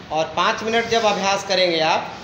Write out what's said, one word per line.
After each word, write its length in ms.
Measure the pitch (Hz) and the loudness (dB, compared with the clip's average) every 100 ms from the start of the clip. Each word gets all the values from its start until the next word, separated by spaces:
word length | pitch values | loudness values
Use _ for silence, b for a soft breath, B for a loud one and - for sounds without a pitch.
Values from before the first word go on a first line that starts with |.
| - | -6
और 220 | 156 160 - | -2 -2 0
पाँच 280 | 190 214 | 0 0
मिनट 240 | 214 226 226 | 0 0 2
जब 180 | 226 214 | 2 2
अभ्यास 400 | 190 196 196 - | 0 0 -2 0
करेंगे 320 | 185 180 165 | 0 2 2
आप, 300 | 160 208 - - | 2 0 -2 -10